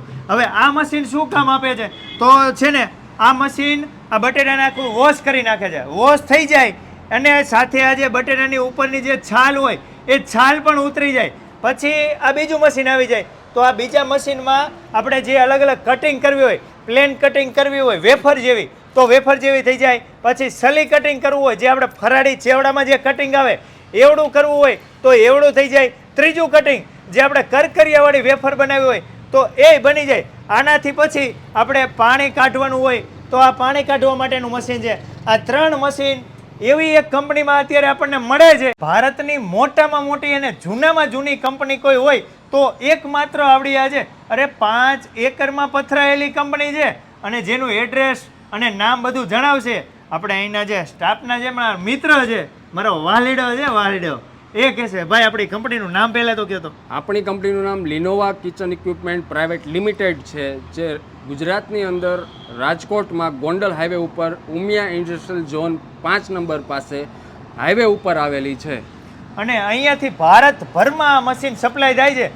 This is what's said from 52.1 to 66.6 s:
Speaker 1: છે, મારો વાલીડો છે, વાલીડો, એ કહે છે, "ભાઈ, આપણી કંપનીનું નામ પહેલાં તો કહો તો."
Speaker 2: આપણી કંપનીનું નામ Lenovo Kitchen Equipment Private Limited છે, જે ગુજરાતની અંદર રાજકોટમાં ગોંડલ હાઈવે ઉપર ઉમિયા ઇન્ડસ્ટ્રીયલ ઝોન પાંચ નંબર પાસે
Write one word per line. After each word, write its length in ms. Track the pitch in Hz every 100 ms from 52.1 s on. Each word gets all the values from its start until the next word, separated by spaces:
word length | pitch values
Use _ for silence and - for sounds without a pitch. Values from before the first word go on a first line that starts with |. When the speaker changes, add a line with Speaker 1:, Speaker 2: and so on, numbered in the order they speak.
| 294 240
Speaker 1:
છે, 480 | 220 147 - -
મારો 300 | 170 214 170
વાલીડો 520 | 160 220 247 262 247 247
છે, 140 | 285
વાલીડો, 500 | 214 202 190 170 123 - - - 214
એ 160 | 262
કહે 160 | 208 233
છે, 160 | 185
"ભાઈ, 200 | 165 220
આપણી 220 | 220 214 185
કંપનીનું 460 | 202 240 233 190
નામ 200 | 180 226
પહેલાં 240 | 233 233 214
તો 100 | 196
કહો 140 | 190
તો." 120 | 156 - -
Speaker 2:
આપણી 300 | 135 151 202
કંપનીનું 420 | 196 196 196 196
નામ 220 | 196 196 165
Lenovo 600 | 151 180 202 202 196 180
Kitchen 240 | 165 185
Equipment 500 | 175 185 175 175 175 -
Private 420 | 151 160 170 147 170
Limited 380 | 208 202 190
છે, 580 | 156 - 147 139 135 127
જે 280 | - 165 143 - - 131
ગુજરાતની 560 | 139 160 196 202 208
અંદર 420 | 190 180 180 180 170 - - 120
રાજકોટમાં 800 | 139 165 - 208 196 170 165 139
ગોંડલ 320 | 147 180 202
હાઈવે 240 | 156 170 175
ઉપર 380 | 165 170 165
ઉમિયા 520 | 170 - 165 202 208 202
ઇન્ડસ્ટ્રીયલ 600 | 175 170 165 - 180 151
ઝોન 340 | 156 165 160 - -
પાંચ 280 | 165 196 196
નંબર 300 | 190 170
પાસે 480 | 156